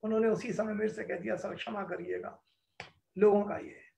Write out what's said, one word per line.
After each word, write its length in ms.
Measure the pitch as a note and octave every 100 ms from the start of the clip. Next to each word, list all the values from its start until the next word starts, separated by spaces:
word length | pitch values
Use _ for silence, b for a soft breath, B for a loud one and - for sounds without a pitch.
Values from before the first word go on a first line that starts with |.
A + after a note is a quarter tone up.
उन्होंने 260 | A3 A3 A3+
उसी 240 | G#3 A#3+
समय 200 | F3+ A3
मेरे 200 | G#3 G#3+
से 120 | G#3
कह 140 | - -
दिया 180 | G3+ -
"सर, 180 | G3
क्षमा 280 | E3+ - G#3+
करिएगा, 600 | F#3 F3+ F3 F3+ - - _ _ _ _ - _ _ -
लोगों 260 | G#3 G3+
का 120 | G3+ E3
ये 140 | -
है।" 200 | - -